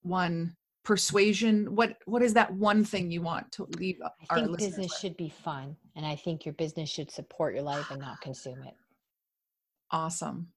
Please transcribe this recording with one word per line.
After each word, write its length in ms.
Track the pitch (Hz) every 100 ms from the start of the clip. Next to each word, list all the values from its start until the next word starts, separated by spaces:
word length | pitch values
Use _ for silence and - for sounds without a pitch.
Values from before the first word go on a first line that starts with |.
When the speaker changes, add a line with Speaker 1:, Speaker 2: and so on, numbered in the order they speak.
Speaker 1:
one 520 | 180 185 175 170 170 - _ _ -
persuasion. 880 | 202 - 202 208 202 226 214 208 202
What, 220 | 226 - -
what 160 | 233
is 140 | 240 220
that 180 | 214
one 300 | 185 208 208 208
thing 240 | 196 180
you 120 | 170
want 280 | 170 165 -
to 120 | - - 170
leave 180 | 185 180
Speaker 2:
I 60 | 160 - 160
Speaker 1:
our 80 | 165
Speaker 2:
think 120 | 226
Speaker 1:
listeners 180 | 170 208 180
Speaker 2:
business 160 | 185
Speaker 1:
with? 80 | -
Speaker 2:
should 180 | 196 160
be 120 | 160
fun. 460 | - - 143 135 156 _ -
And 100 | 151
I 100 | 147
think 300 | - 160 -
your 80 |
business 340 | 143 160 165 156
should 200 | - 147
support 440 | - 143 - 156 123
your 80 |
life 260 | 143 143 143
and 100 | 139
not 220 | 139 -
consume 400 | - 131 135 127
it. 120 | 131 - _ _ _ _ _ _ _ _ _ _ _
Speaker 1:
Awesome. 580 | 160 160 165 165 175 170